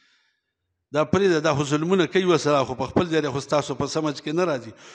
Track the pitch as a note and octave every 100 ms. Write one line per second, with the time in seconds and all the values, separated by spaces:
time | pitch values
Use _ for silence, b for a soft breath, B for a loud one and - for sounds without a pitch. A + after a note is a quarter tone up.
0 | _ _ _ _ _ _ _ _ _ D3
1 | D3+ F#3 G3 D#3+ D#3+ C#3 D3 D3 E3 F#3+
2 | D#3+ F#3+ F#3 D#3+ D3 D3 C3 B2+ C3 -
3 | F3+ D#3+ D3 C3 C3 D3+ C3+ C3 C#3 D#3+
4 | D#3 C3+ - D#3+ F3+ C#3 A2 B B